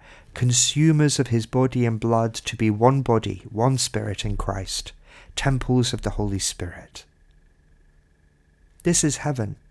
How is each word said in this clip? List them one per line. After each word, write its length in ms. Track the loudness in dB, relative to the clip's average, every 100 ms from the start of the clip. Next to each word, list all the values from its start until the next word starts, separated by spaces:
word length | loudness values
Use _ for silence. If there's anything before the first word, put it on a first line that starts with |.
| -16 -20 -16
consumers 840 | -2 0 2 2 4 4 6 4 2
of 80 | 0
his 180 | 0 0
body 400 | 2 2 2 0
and 140 | 0
blood, 340 | 0 2 0 -4
to 200 | -10 -2
be 140 | 0
one 320 | 4 4 4
body, 420 | 2 0 0 -8 -10
one 260 | -2 0 0
spirit 460 | -2 -4 -6 -6
in 140 | -6 -4
Christ, 560 | -4 -6 -6 -10 -12 -18 -20 -20 -18 -6
temples 560 | -2 -2 0 0 0
of 120 | -2
the 80 | -4
Holy 280 | -4 -4 -4
Spirit. 640 | -6 -8 -12 -12 -20 -20 -20 _ _ _ _ _ _ _ _ _ _ _ _ _ _ _ _ _
This 200 | 0 2
is 140 | 0 -2
heaven, 400 | -4 -4 -4 -8 _